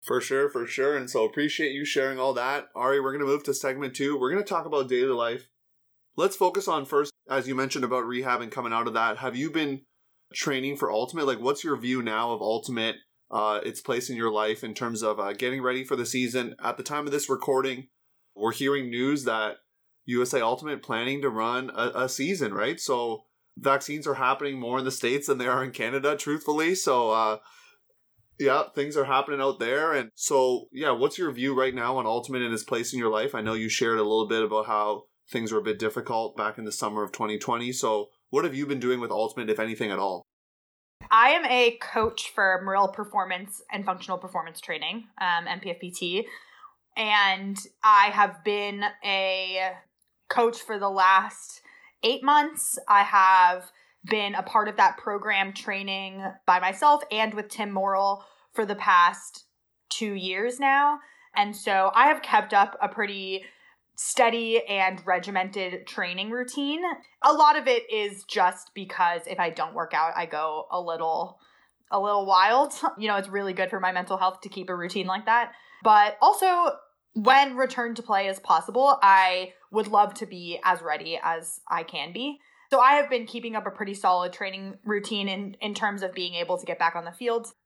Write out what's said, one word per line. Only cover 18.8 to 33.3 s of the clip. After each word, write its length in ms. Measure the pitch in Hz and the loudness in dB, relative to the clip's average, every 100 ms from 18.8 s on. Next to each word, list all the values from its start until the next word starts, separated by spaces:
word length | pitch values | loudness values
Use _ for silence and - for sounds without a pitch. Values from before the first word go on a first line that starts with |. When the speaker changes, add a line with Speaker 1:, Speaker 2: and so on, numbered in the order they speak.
| 127 | -2
Speaker 1:
news 340 | 120 131 147 123 | -2 0 0 0
that 320 | 113 107 - _ _ _ _ - | 0 -2 -6 _ _ _ _ -4
U 160 | 123 | 0
S 120 | 123 | 2
A 100 | 139 | 2
Ultimate 380 | 113 127 151 135 | 0 0 -4 -10
planning 400 | - 113 120 139 | -4 -4 -2 -2
to 80 | 143 | -2
run 400 | 110 113 123 131 | -2 -2 -2 -4
a, 220 | - 117 | -4 -4
a 160 | - 127 | -2 -4
season, 440 | - 147 190 123 | -2 -4 -2 -2
right? 260 | 98 110 170 | -2 -2 -4
So 460 | - 127 120 113 _ _ _ - | -4 -2 -2 -6 _ _ _ -6
vaccines 520 | 139 139 - 147 151 | 0 0 0 -8 -4
are 80 | 131 | 0
happening 440 | 127 131 143 135 | 0 0 -2 -6
more 200 | 120 127 | -4 -2
in 60 | 131 | -4
the 60 | |
States 360 | 127 120 139 143 | -2 -2 -2 0
than 100 | 135 | -2
they 100 | 123 | 0
are 160 | 127 | 0
in 80 | 131 | -2
Canada, 460 | 127 117 135 139 147 | -4 -4 -2 -2 -2
truthfully. 580 | 147 151 151 151 160 185 | -4 -4 -2 0 0 0
So, 360 | - 127 117 | 2 2 2
uh, 260 | 110 110 107 - - _ _ _ _ _ _ _ _ | 2 2 -2 -8 -20 _ _ _ _ _ _ _ _
yeah, 240 | 139 139 - - | 2 2 0 -4
things 200 | 143 147 | -4 0
are 100 | 135 | 2
happening 360 | 143 143 143 | 2 0 0
out 180 | 135 131 | -2 0
there. 340 | 113 135 156 | 0 0 0
And 180 | 147 113 | 0 -4
so, 540 | _ - 143 127 123 - | _ 0 4 4 2 -4
yeah, 200 | 127 151 | -4 -2
what's 260 | 117 143 170 | 2 0 0
your 140 | 175 | -4
view 260 | 120 131 131 | -2 -2 2
right 160 | 131 | 0
now 240 | 127 120 131 | 0 -2 -2
on 80 | 113 | 0
Ultimate 380 | 113 120 131 | -2 -2 -4
and 100 | 120 | -2
its 100 | 113 | -4
place 300 | - 120 120 | -2 -4 -2
in 60 | 127 | -2
your 120 | 117 | 0
life? 220 | 107 117 | 0 0